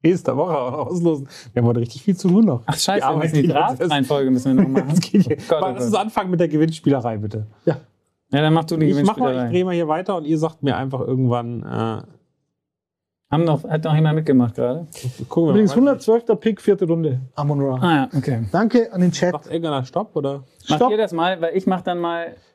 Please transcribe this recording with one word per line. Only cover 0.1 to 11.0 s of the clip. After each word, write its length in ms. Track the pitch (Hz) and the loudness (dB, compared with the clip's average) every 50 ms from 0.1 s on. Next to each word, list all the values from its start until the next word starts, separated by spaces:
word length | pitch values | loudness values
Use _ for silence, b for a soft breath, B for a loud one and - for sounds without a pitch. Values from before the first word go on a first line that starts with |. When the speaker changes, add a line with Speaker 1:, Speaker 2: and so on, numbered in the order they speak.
| 185 175 - - 123 | 2 2 0 -2 -2
Speaker 1:
Woche 220 | 131 160 185 160 | 0 -2 0 -2
auch 140 | 143 123 123 | -2 -2 -4
noch 160 | 127 151 139 | -4 -6 -6
auslosen. 400 | - 180 180 170 170 160 147 135 B B B B 120 B | -4 -4 0 0 0 0 0 -6 B B B B -6 B
Wir 80 | 123 | 2
haben 60 | 117 | 2
heute 140 | 117 120 120 | 2 2 2
richtig 200 | 113 120 - - | -2 -4 -8 -6
viel 140 | - 202 185 | -2 -2 -2
zu 120 | 180 - 180 | 0 2 2
tun 160 | 175 208 226 | 4 6 4
noch. 180 | 196 135 117 - | 4 2 -2 -4
Speaker 2:
Ach, 100 | - 156 | -4 -4
scheiße, 220 | - - - 196 | -2 -2 0 0
Speaker 1:
Die 60 | 202 - | 0 0
Arbeit 120 | 135 151 | 0 0
Speaker 2:
wir 80 | 151 156 | 0 0
müssen 120 | 160 156 | 2 2
die 60 | 147 135 | 2 2
Speaker 1:
geht 60 | 170 | 4
jetzt 60 | 147 143 | 2 2
erst 200 | 151 214 262 - | 2 0 0 -2
Speaker 2:
Draft-Reihenfolge 500 | 185 170 151 143 131 131 151 143 139 131 | 0 0 0 0 2 0 0 0 2 2
müssen 260 | 131 123 127 139 131 | 0 0 2 2 4
wir 60 | 131 190 | 4 2
noch 60 | 147 | 4
machen. 200 | 135 196 131 135 | 2 0 0 2
Speaker 1:
<laughs> 60 | 156 | 0
Jetzt 160 | 185 - - | 0 0 2
geht 100 | - 208 180 | 2 2 2
hier. 100 | - - - | 2 0 -4
Speaker 2:
Oh 40 | - | 0
Gott, 40 | - 165 156 | -2 0 0
oh 40 | 165 | 0
Speaker 1:
Aber 20 | 185 123 | -2 -2
lass 40 | |
Speaker 2:
Gott. 80 | - 123 | -2 -2
Speaker 1:
uns 80 | 117 208 | 0 0
anfangen 360 | 190 202 220 - - 202 185 | 0 -2 -2 -4 -4 -2 -2
mit 80 | 180 165 | 0 0
der 80 | 175 | 0
Gewinnspielerei, 720 | 160 143 151 156 165 160 - - 139 139 131 113 120 110 | 0 2 0 0 0 -2 -2 0 0 0 2 0 -4 -4
bitte. 280 | 104 107 107 107 107 107 107 - _ _ | -4 -6 -8 -8 -8 -10 -10 -14 _ _
Speaker 3:
Ja. 120 | 170 151 - - _ _ _ _ _ _ _ _ _ | -2 -2 -2 -8 _ _ _ _ _ _ _ _ _
Speaker 2:
Ja, 100 | - 139 | 0 2
dann 120 | 151 156 160 | 2 4 2
mach 80 | 165 156 | 2 2
du 140 | 156 170 | 0 0
die 100 | 160 160 | 2 2
Speaker 1:
Ich 80 | 147 139 | 2 4
mach 220 | 143 147 202 214 | 4 2 2 2
mal, 80 | - 127 - 127 | 2 -2 -2 0
Speaker 2:
Gewinnspielerei. 120 | 127 123 | -2 -2
Speaker 1:
ich 60 | 117 | 0
dreh 120 | 175 180 185 | 0 0 0
mal 120 | 185 180 | 0 0
hier 120 | 170 170 | -2 0
weiter 300 | 151 156 165 185 - 196 | 0 -2 -2 -2 -4 -4
und 80 | 175 156 | -4 -2
ihr 140 | 147 165 156 | -2 0 0
sagt 240 | 160 160 160 _ - | 0 -2 -4 _ -2
mir 120 | 139 107 | -2 -2
einfach 260 | 90 131 135 139 127 | -2 -4 -4 -4 -6